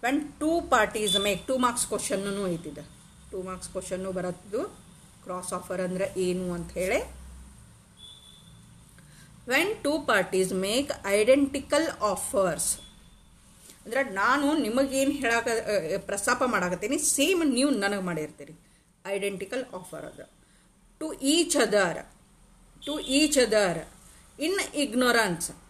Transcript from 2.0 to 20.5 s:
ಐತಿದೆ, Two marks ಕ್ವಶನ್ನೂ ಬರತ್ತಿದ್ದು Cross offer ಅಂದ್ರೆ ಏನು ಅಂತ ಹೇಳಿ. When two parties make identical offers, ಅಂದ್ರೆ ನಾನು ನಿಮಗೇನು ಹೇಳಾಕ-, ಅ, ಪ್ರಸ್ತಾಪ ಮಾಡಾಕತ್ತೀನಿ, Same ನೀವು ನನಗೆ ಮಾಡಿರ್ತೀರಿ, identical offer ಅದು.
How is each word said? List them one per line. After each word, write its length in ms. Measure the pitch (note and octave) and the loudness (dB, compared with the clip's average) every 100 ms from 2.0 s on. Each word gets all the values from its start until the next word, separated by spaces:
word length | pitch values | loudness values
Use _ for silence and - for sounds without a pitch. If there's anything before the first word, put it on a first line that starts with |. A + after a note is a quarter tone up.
| - G3 G3+ G3+ F#3+ | -2 -2 -2 -2 -2
ಐತಿದೆ, 340 | E3 D#3+ D3 C#3+ - - - - | -4 -6 -12 -16 -20 -20 -20 -12
Two 120 | F#3+ | -10
marks 260 | F#3 F#3 - | -8 -10 -8
ಕ್ವಶನ್ನೂ 440 | F#3+ F3+ F#3 F#3+ | -10 -6 -6 -4
ಬರತ್ತಿದ್ದು 520 | F#3 F3+ F3 G#3 G#3+ F#4+ - - - - - | -4 -4 -6 -6 -6 -6 -10 -20 -20 -20 -20
Cross 300 | - F3+ F3+ | -10 -10 -6
offer 280 | F#3 F#3 F#3 | -8 -6 -4
ಅಂದ್ರೆ 320 | F#3 F3+ F#3+ - | -4 -2 -4 -2
ಏನು 360 | F3+ F3+ F3+ | -2 0 -2
ಅಂತ 200 | F3 E3 | -6 -6
ಹೇಳಿ. 280 | - F#3 C4 B4 - - - - - - - - - - - - - - - - - - - - - - - - | -4 -2 -2 -2 -12 -18 -18 -20 -20 -20 -20 -20 -20 -20 -20 -20 -20 -20 -20 -20 -20 -20 -20 -20 -20 -20 -18 0
When 220 | C4 F4+ G#4+ | 2 2 0
two 140 | C#4+ D4+ C#4+ | 0 0 2
parties 420 | G#3+ F#3 F#3 F#3 | 2 4 2 2
make 360 | F#3+ G3 A#3 C#4+ - G3 G3+ | 0 0 0 -2 -4 0 4
identical 600 | G#3+ C4+ C#4 C#4+ - D4 D#4+ | 6 6 6 -2 0 0 0
offers, 920 | - G#3 F#3+ - G#3+ F#3+ D#3 - - - - - - - - - - - - | 0 -2 -2 -2 0 0 0 -2 -4 -8 -20 -20 -20 -20 -20 -20 -20 -20 -20
ಅಂದ್ರೆ 180 | G#3+ A#3+ | -6 -2
ನಾನು 540 | C4 G3 G#3+ C#4 C#4+ D#4 | -2 0 2 4 2 2
ನಿಮಗೇನು 540 | A3 A#3+ C4+ C4 C4+ | 0 0 0 2 0
ಹೇಳಾಕ-, 380 | - B3+ A#3 A#3 | 0 0 0 0
ಅ, 500 | A3+ - G#3 D#3 F#3+ | -2 0 -2 0 -4
ಪ್ರಸ್ತಾಪ 440 | - G3+ - B3 B3+ | -4 -4 0 2 2
ಮಾಡಾಕತ್ತೀನಿ, 520 | G#3+ F3+ F3+ G#3+ D4 | 2 0 -2 -2 0
Same 520 | - - D4 F#4 D#4 | 0 2 4 4 2
ನೀವು 200 | A#3+ C#4+ | 4 2
ನನಗೆ 320 | A#3+ G3 G3+ | 2 0 -2
ಮಾಡಿರ್ತೀರಿ, 520 | F#3 E3 D#3 - C#3+ D#3+ _ _ _ _ F#3+ | -4 -4 -6 -12 -18 -20 _ _ _ _ -6
identical 580 | G3 G3+ F#3+ G3 B3 B3+ | -4 -4 -4 -6 -6 -6
offer 300 | F#3 F3+ D#3 | -12 -12 -12
ಅದು. 260 | - - - _ _ | -12 -14 -20 _ _